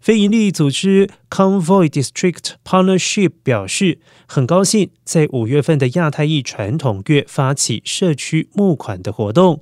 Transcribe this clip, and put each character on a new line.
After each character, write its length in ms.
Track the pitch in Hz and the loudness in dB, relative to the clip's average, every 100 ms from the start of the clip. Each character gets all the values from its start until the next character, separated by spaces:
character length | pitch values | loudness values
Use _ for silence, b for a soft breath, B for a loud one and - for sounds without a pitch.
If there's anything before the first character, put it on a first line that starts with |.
非 180 | - 220 | 2 2
营 120 | 202 | 4
利 200 | 226 214 | 2 2
组 200 | 165 147 | 0 -2
织 400 | 131 190 196 196 - _ | 0 0 2 2 -4 _
Convoy 640 | - 190 196 160 196 165 | 0 2 2 2 2 2
District 640 | 143 131 - 185 160 - - | 0 -4 -2 -4 -4 -12 -14
Partnership 680 | - 185 185 190 - - 190 - | -2 0 2 2 0 0 -2 -2
表 240 | - 117 95 | -2 -2 -2
示， 340 | - 196 151 b b b | -2 -2 -2 b b b
很 200 | - 123 | -4 0
高 180 | 175 | 2
兴 240 | 196 220 185 _ | 2 2 0 _
在 240 | - 170 151 | -4 0 0
五 140 | 127 110 | 0 0
月 140 | 143 | 0
份 180 | 139 156 | 2 0
的 100 | 131 | 0
亚 220 | 147 160 | 0 -2
太 140 | 143 | 0
裔 160 | 151 156 | -2 -2
传 380 | 120 - 101 151 | -4 -8 -4 -2
统 240 | 143 98 98 | -2 -4 0
月 180 | 147 - | 0 0
发 240 | - 135 | -2 -2
起 300 | 139 - 113 | -2 -4 -6
社 300 | - - 190 | -6 -2 -2
区 340 | 139 - 160 - | -2 -2 -4 -4
募 200 | - 202 | 0 0
款 280 | 156 - 95 | 0 -4 -10
的 100 | 90 | -8
活 180 | 101 104 | -4 -2
动。 300 | 110 185 156 | 4 4 2